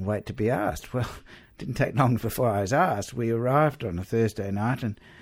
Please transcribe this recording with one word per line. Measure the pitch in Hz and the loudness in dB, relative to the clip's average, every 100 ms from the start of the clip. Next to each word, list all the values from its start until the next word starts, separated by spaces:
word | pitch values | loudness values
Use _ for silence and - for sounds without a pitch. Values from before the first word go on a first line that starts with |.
wait | 95 107 - | -4 -4 -4
to | |
be | - 107 | -2 0
asked. | 160 208 - - | 2 0 -4 -6
<laughs> | |
Well, | 123 - | -4 -4
it | - - - - - | -8 -18 -20 -20 -12
didn't | - 120 | -6 -2
take | - 117 | 0 2
long | 127 117 | 2 2
before | 110 - 120 | -2 0 2
I | 101 | 2
was | 98 | 2
asked. | 143 180 202 - | 2 2 0 -4
We | 123 113 | -2 0
arrived | 117 123 143 156 - 110 | 0 2 4 2 0 -6
on | 87 | -4
a | |
Thursday | 95 117 110 - 98 | 0 2 2 0 -4
night | 101 113 131 | 0 0 0
and | 110 - - - | -4 -6 -14 -20